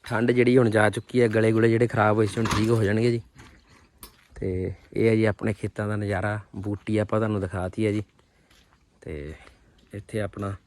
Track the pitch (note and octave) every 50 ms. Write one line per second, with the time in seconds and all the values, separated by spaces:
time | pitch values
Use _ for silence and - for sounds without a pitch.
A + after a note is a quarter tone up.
0 | - - A#2 G#2+ A#2 B2 B2 B2 A#2+ A#2+ B2 C3 A#2+ A2+ G#2 A2 G#2+ G#2 G2+ A#2+
1 | - - - B2 A#2+ A2 G#2+ A2+ A2 A2+ A2 A2+ A2+ A2+ A2+ A2+ A#2+ A2+ - A#2
2 | G#2+ G#2+ G#2+ A2 A2 G2+ F#2 A#2 A2+ G#2+ - G#2 A2 A2+ A#2 A2 A2 G2 G#2 A2
3 | A#2 A#2+ A#2 A#2 - _ _ - - - - _ _ _ _ _ _ _ _ _
4 | - - _ _ _ _ - - - F#2+ F2+ F#2 F#2 F#2+ F#2+ - - _ - -
5 | A2 A2+ A2+ A2 A2 G#2+ G2 - - G#2+ G2+ - - - _ - G#2 G#2 G#2+ G#2
6 | G#2 G2+ G2+ F#2 G2+ G#2 G#2 G#2 - _ - G2+ F#2+ G#2 G#2 G2+ - - G#2+ G#2+
7 | G#2 - - G#2+ A2 A2 G#2+ G2+ F#2+ F2 - F#2 F2+ F#2 - - A2 G#2 G2+ G#2+
8 | G2+ _ _ _ _ _ _ _ _ _ _ _ _ _ _ _ _ _ _ _
9 | - - D#2+ D2 C#2+ D2+ D#2+ - - - _ _ _ _ _ _ _ _ - G2+
10 | G#2 - - A2 G#2 G2 - - G2+ G2 G2 - _